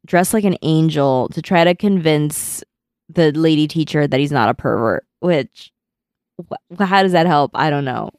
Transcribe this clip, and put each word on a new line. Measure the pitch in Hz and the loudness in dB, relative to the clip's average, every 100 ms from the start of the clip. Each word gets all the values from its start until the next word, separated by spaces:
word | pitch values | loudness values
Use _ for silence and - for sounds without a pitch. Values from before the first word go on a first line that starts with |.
| - | -2
dressed | 175 185 | 0 0
like | 220 202 | 0 0
an | - | -2
angel | 160 160 160 147 139 131 117 | 0 2 2 2 2 0 -2
to | - | -6
try | - 180 | -2 2
to | 170 175 | 2 2
convince | 202 190 160 151 151 - - - - _ _ _ _ | 0 0 2 0 0 -4 -10 -12 -16 _ _ _ _
the | 170 156 | 0 0
lady | 151 160 151 151 | 2 2 2 0
teacher | 165 147 151 143 | -2 -2 -2 0
that | 131 | 0
he's | 143 | 0
not | 143 110 | 0 0
a | |
pervert, | 127 127 110 113 85 - - | 0 -2 -2 -2 -2 -6 -6
which, | 180 156 120 - - _ _ _ _ _ _ - | -2 0 -2 -12 -20 _ _ _ _ _ _ -20
wh-, | 175 - - 175 | -14 -14 -10 -6
how | 190 196 | 0 2
does | 190 | 4
that | 175 175 | 2 2
help? | 147 135 | 2 0
I | - 151 | -2 -2
don't | 143 135 | -2 -4
know. | 117 107 | -6 -8